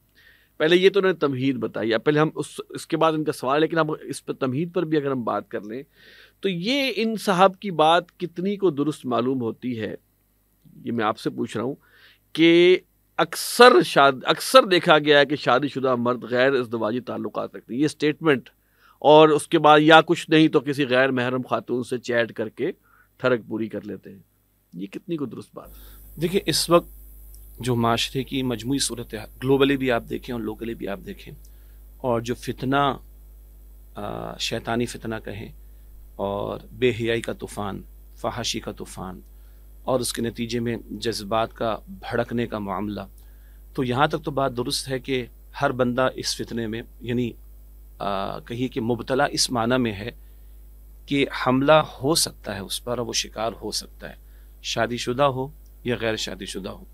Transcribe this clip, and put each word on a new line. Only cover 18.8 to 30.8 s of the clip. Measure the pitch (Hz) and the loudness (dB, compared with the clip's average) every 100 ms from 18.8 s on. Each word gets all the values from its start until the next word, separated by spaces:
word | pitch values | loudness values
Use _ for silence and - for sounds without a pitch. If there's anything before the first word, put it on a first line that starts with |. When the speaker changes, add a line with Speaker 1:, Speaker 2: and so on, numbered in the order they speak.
| _ - | _ 0
Speaker 1:
और | 139 151 156 | 8 10 10
उसके | 151 - 170 | 6 2 4
बाद | 151 151 | 8 8
या | 156 160 | 10 8
कुछ | 160 170 - | 8 0 2
नहीं | 156 156 | 4 6
तो | 151 | 4
किसी | 131 139 135 | 0 -2 0
गैर | 127 135 | 2 2
महरम | 127 123 127 | 2 0 -2
खातून | 123 113 - 120 | -2 -4 -2 -4
से | 117 123 | -4 -6
चैट | - 120 113 | -2 0 0
करके | 107 110 - 143 - _ _ _ _ | -4 -8 -6 -6 -8 _ _ _ _
ठरक | 127 123 - | 0 0 -2
पूरी | 110 110 | -6 -6
कर | 101 | -8
लेते | 101 95 - | -10 -12 -14
हैं, | 98 _ _ _ _ _ | -20 _ _ _ _ _
ये | 170 196 | -14 -12
कितनी | 185 - 165 | -12 -10 -8
को | 131 | -8
दुरुस्त | 117 107 | -10 -16
बात | - - | -18 -20
है? | - - - - - | -20 -20 -20 -20 -6
Speaker 2:
देखिए, | 170 180 - | -2 -2 -2
इस | 151 - | -2 4
वक्त | 170 170 - - - - - - - | 2 2 -10 -20 -20 -20 -20 -20 -10
जो | 117 120 | -2 0
माशरे | 117 117 - 139 | 2 0 -2 -6
की | 120 139 | -6 -4
मजमूई | 131 113 117 139 | -4 -6 -4 -4
सूरत | - 117 117 | -4 -8 -12
है, | 107 - - | -12 -14 -6
ग्लोबली | 131 135 139 139 | 0 2 4 2
भी | 131 | 0
आप | 117 | -2
देखें | 113 117 - | -2 -10 -8
और | 120 | -8
लोकली | 107 110 113 | -8 -8 -10
भी | 117 | -8